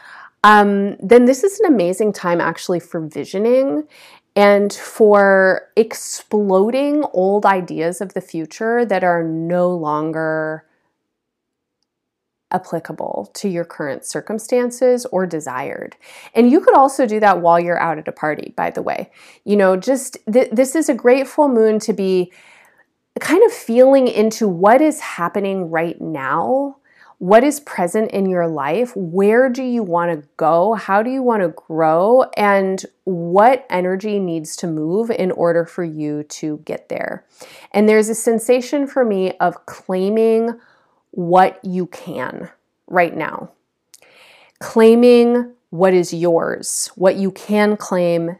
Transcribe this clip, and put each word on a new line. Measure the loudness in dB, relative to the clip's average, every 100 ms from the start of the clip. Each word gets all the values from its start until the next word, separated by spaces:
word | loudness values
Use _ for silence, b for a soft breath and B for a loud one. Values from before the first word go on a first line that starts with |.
| B B B 2
um, | 6 6 6 2 -2 -6
then | 4 6
this | 6 2
is | -2 0
an | 2
amazing | 2 2 0 -2
time | -2 -2 -2
actually | -2 -6 -4 -6
for | -4 -10
visioning | -10 -12 -10 -4 0 2 0 -4 -8 b b b _ 2
and | 4 4 2
for | -4 -14 2 4 6 6 4 4 0 -2 -2
exploding | -2 -4 -12 -14 -6 -2 0 2 2 0 -2 -2 -2
old | -2 0 0 0
ideas | 0 -4 -6 -6 -6
of | -10
the | -10
future | -10 -10 -10 -8 -4 -2
that | -2 0 0
are | 0
no | -2 -4 -2 0 0
longer | -2 -4 -4 -4 -4 -4 -4 -6 -10 _ _ _ _ _ _ _ _ _ _ _ _ _ _ _ _ _ _ -8
applicable | -8 -6 -10 -10 -12 -10 -10 -12
to | -8 -6
your | -6
current | -8 -8 -10 -10
circumstances | -10 -10 -8 -10 -4 -2 -2 0 0 0 -4
or | -6 -6
desired. | -6 -8 -10 -10 -10 -14 _ B B B 2
And | 4
you | 6
could | 6 6
also | 4 2 -2
do | 2
that | 2 4
while | 4 2
you're | 2 -2
out | -2 -4
at | -8
a |
party, | -6 -6 -6 -10 -6
by | -6
the | -6
way. | -6 -6 -10 b b b -2
You | 2
know, | 4 2
just | 0 -4 -4 -12 0
th-, | 0 2
this | 0 0 0
is | -2
a |
great | 0 2 2 0
full | 0 2
moon | 4 2 0
to | -2
be | -4 0 0 -2 b b b b b b _ _ -10
kind | -2 4 4
of |
feeling | 2 -2 4 6 6 2
into | 0 -2 0 -2
what | 2 4 4
is | 4 0
happening | -10 -8 -6 -4 -4 -6 -4
right | -4 -4 -8
now, | -10 -8 -4 -4 -2 -2 -4 -10 b b b b
what | 4 6 6
is | -2
present | -10 -6 -4 -2 -4
in | -2 -2
your | -2 -2
life, | -4 -4 -2 -4 -6
where | -6 0 2 4 2
do | 0
you | -4 -4
wanna | -2 -2 -2 -4 -10 -2
go, | 0 2 2
how | -2 0 -2
do | 0
you | -2
wanna | -2 0 -2
grow, | -6 _ -2 0 2 4 2 2 0
and | 2 2 0 -4 -10 _ -6
what | -6 0 4 4 4 -2
energy | -4 -2 -4 -4 -4
needs | -4 -6 -8 -10
to | -6
move | -6 -4 -4 -4
in | -2 -4
order | 0 0 0
for | -2 -6 -8
you | -6 -8 -8
to | -10 -10 -8 -10 -10
get | -14 _
there. | -10 -8 -10 _ B B B B
And | 2 4
there's | 4 2
a | -2
sensation | 0 -2 0 0 0 -4 -2
for | 0 0
me | 0 -4 -2
of | -2 -2 -18
claiming | -20 -6 -2 -2 0 2 2 -2 -6 b b b b _
what | -8 2 4 4 0
you | -8 -6 -6
can | -10 -14 -10 -10 -10 -16 _ _ _ _
right | -2 -2 -4
now. | -8 -10 -16 _ _ _ _ _ b b b b b _
Claiming | -4 4 6 6 6 6 4 0 -4 _ _
what | 0 2
is | 2 0
yours, | -2 0 0 -2 -6 -8 -8 -10 0
what | 0 0
you | -4
can | -6 -4 0 2 0
claim | -4 -2 0 -2 -4 -10